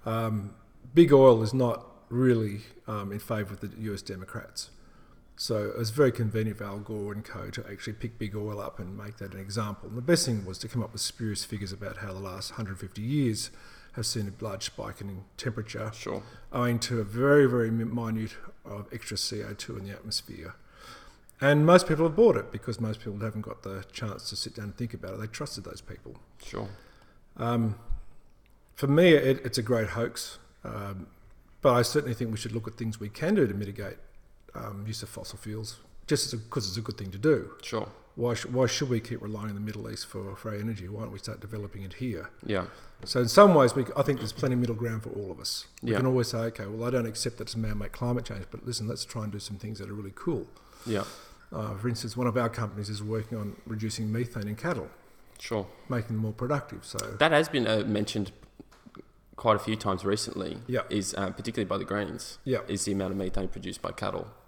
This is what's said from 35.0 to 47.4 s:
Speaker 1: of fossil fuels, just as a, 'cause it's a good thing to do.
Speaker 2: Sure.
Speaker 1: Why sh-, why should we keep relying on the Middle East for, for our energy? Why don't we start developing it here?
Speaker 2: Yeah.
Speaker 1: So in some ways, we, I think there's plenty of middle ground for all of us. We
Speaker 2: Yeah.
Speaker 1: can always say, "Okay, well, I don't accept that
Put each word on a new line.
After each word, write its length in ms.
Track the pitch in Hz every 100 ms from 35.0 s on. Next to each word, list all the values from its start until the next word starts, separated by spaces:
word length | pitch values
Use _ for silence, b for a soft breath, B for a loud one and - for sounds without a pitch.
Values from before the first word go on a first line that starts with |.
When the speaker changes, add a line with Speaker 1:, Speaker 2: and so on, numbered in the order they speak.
Speaker 1:
of 60 | 107
fossil 280 | - - -
fuels, 400 | 107 107 110 - - - -
just 180 | 147 -
as 60 |
a, 40 | 117 110
'cause 180 | 139 98
it's 100 | 98
a 40 |
good 160 | 107 -
thing 140 | 95
to 60 | 98
do. 340 | 143 131 104 -
Speaker 2:
Sure. 260 | - 113 - - - -
Speaker 1:
Why 180 | 117
sh-, 120 | 113 -
why 180 | 123 123
should 240 | - 139
we 100 | 117
keep 220 | - 117
relying 280 | 104 107 107
on 60 | 101
the 60 |
Middle 280 | 104 107 110
East 160 | 110 -
for, 300 | 104 98 107
for 140 | 110
our 60 | 104
energy? 320 | 110 107 90
Why 140 | 107
don't 100 | 110
we 60 | 101
start 200 | - 104
developing 440 | 101 107 101 101
it 100 | 95
here? 360 | - 123 90 - - -
Speaker 2:
Yeah. 200 | 101 - B B B -
Speaker 1:
So 160 | 127
in 80 | 120
some 260 | - 202 165
ways, 180 | 127
we, 120 | 139 123 143
I 60 |
think 160 | 143 131
there's 140 | 110
plenty 200 | - 139
of 60 | 123
middle 160 | 120 110
ground 280 | 117 113
for 60 | 107
all 200 | 101 98
of 80 | -
us. 260 | - - - -
We 100 | 120
Speaker 2:
Yeah. 60 | 101
Speaker 1:
can 80 | 131
always 220 | 127 120
say, 120 | 113 113
"Okay, 160 | - 101
well, 180 | 110 117
I 60 |
don't 140 | 123 117
accept 320 | 107 131
that 60 | -